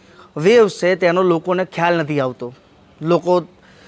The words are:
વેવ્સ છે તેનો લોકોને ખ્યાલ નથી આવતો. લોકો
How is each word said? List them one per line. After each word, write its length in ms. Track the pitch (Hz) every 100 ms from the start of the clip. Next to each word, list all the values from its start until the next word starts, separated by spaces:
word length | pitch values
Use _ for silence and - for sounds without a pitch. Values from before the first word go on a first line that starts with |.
| _ - - 147
વેવ્સ 420 | 175 240 202 -
છે 160 | 175 180
તેનો 280 | 180 175
લોકોને 420 | 185 165 175 185 180
ખ્યાલ 320 | - 170 170
નથી 240 | 151 143
આવતો. 320 | 131 123 123 127 _ _ _ -
લોકો 420 | 156 175 175 180 156 _ _ -